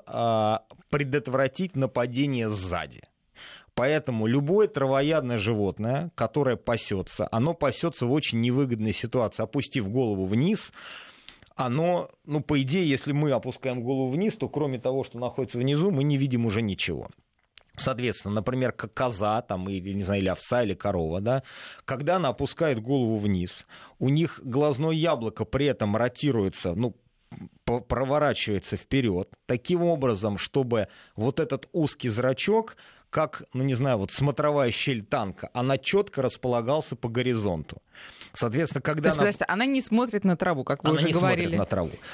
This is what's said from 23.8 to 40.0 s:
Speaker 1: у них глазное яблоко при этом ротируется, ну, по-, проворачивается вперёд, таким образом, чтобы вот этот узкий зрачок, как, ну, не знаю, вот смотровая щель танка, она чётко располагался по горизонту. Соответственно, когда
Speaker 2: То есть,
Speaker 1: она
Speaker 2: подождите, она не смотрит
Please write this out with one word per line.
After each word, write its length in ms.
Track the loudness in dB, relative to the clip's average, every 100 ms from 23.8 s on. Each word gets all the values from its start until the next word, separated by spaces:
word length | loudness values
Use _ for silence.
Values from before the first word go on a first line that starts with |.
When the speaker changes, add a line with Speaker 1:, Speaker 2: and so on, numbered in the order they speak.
| -20 -4
Speaker 1:
у 100 | 2
них 320 | 2 2 -2
глазное 500 | -4 0 2 2 0
яблоко 500 | 0 2 0 -2 -4
при 220 | -2 0 2
этом 300 | 0 0 2
ротируется, 800 | 0 0 0 2 2 0 -2
ну, 220 | 0 -2 -4 _ _ _ -18 -18 _
по-, 160 | -4 -4
проворачивается 960 | -2 -2 0 2 2 0 0 -2 -2 -6
вперёд, 520 | -2 0 2 0 -4 -8 -4
таким 360 | -4 0 2
образом, 540 | 2 2 0 0 -2 -4
чтобы 500 | -2 -2 0 0 0 -6 -14
вот 260 | -4 -2 0
этот 280 | -2 -4 -4
узкий 360 | -2 -2 -2 -4
зрачок, 680 | 0 0 0 2 2 0 -8 -20 -20 _
как, 320 | -2 -2 -4 -8
ну, 120 | -2
не 100 | 0
знаю, 240 | 2 2 2
вот 140 | 0
смотровая 580 | 0 0 2 2 4 2
щель 320 | 0 -2 -2
танка, 460 | -2 -2 -2 -6 -8
она 260 | -2 0 0
чётко 440 | 2 0 0 0
располагался 720 | -2 -2 0 0 0 -2 -2
по 140 | -6 -4
горизонту. 760 | 0 0 2 0 -2 -4 -12 _ -20 -20 -20 -12
Соответственно, 500 | -4 -2 0 -2 -2
когда 200 | -2 0
Speaker 2:
То 60 | 2
есть, 80 | 4
Speaker 1:
она 40 |
Speaker 2:
подождите, 200 | 2 0 -2
она 180 | 0 2
не 140 | 0
смотрит 420 | 2 2